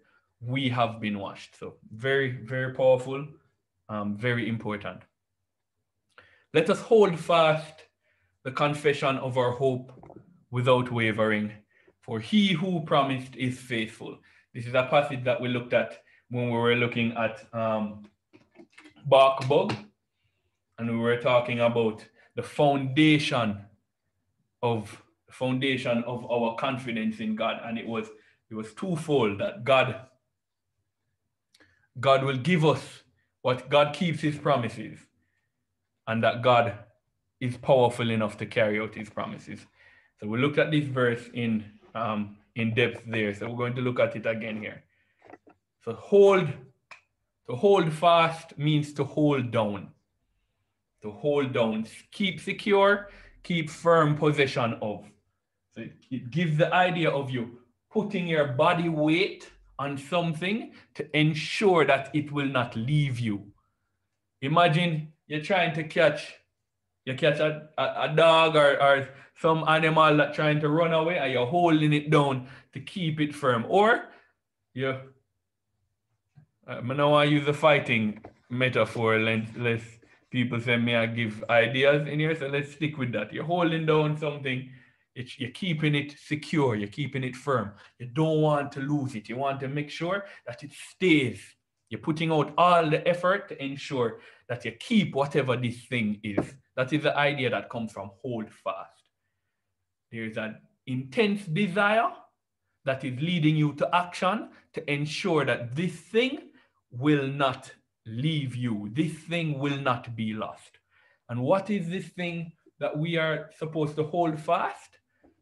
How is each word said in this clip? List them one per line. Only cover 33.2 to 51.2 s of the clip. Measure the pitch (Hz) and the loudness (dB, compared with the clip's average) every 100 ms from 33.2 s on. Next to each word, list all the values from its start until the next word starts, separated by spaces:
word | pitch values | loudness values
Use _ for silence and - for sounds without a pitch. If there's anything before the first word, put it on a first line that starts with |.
| _ _ | _ _
what, | 127 127 - | -2 -2 2
God | 143 147 | 4 4
keeps | - 175 151 | 0 -4 -2
his | 151 147 | -4 -2
promises, | 156 131 113 107 78 78 _ _ _ _ _ _ _ _ _ _ - | 0 0 -2 -8 -14 -16 _ _ _ _ _ _ _ _ _ _ -6
and | 113 | 0
that | 113 117 | 0 2
God | 123 120 113 - - _ _ _ _ _ | 4 4 4 -4 -16 _ _ _ _ _
is | 127 117 | -8 -4
powerful | - 131 120 120 113 | 2 4 4 2 -2
enough | 110 107 - | 0 -2 -4
to | 104 | -6
carry | 120 107 107 | 0 0 0
out | 107 | -4
his | 110 107 | -10 -12
promises. | - 104 101 104 104 - _ _ _ _ _ | -10 -10 -12 -16 -18 -20 _ _ _ _ _
So | 107 | -6
we | 113 | -2
looked | 143 151 | 0 2
at | 151 | 2
this | 151 | 0
verse | 131 127 123 117 - | 0 0 0 0 -6
in, | 120 117 110 101 - _ | -6 -2 -2 -4 -16 _
um, | 113 113 107 101 - _ | -6 -4 -4 -6 -12 _
in | 120 113 | -4 -2
depth | 113 117 - 113 | 2 0 -2 -6
there. | 113 104 | -2 -2
So | 101 117 | -4 -8
we're | 120 | -6
going | 120 | -6
to | 127 | -4
look | 123 123 | -2 0
at | 110 | 0
it | 110 117 | -2 -6
again | 110 113 107 | -6 -6 -10
here. | 104 - - _ _ _ - - _ _ _ _ | -12 -14 -20 _ _ _ -20 -20 _ _ _ _
So | - | -12
hold, | 113 - 202 196 190 151 - - _ _ - _ _ _ _ - | -12 2 6 8 6 2 -4 -14 _ _ -20 _ _ _ _ -12
to | 123 | 0
hold | 202 196 160 | 4 4 2
fast | 151 175 170 160 - - - | 2 4 6 4 -2 -12 -4
means | 147 147 147 | 2 2 0
to | - | -4
hold | 127 - 147 139 120 | -4 2 2 2 0
down. | 113 107 101 80 _ _ _ _ _ _ _ _ _ _ _ | 0 -2 -4 -10 _ _ _ _ _ _ _ _ _ _ _
To | 107 | -14
hold | 101 | -6